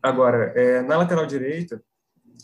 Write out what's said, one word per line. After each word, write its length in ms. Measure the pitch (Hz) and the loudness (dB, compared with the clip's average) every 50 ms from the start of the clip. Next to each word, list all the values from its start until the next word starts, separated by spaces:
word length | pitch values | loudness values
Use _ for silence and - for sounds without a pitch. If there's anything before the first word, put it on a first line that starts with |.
Agora, 520 | - 131 127 127 127 123 120 117 107 95 - | 0 0 2 4 4 4 4 2 0 0 0
é, 280 | 123 123 123 127 127 127 | 0 2 2 2 0 0
na 120 | 131 151 | 0 0
lateral 300 | 165 175 170 175 165 156 | 0 2 0 0 -2 -2
direita, 560 | 139 135 135 127 135 156 165 175 170 226 214 _ _ _ _ _ _ _ _ _ _ _ - | -2 -4 -6 -6 -6 -6 -8 -8 -10 -12 -16 _ _ _ _ _ _ _ _ _ _ _ -20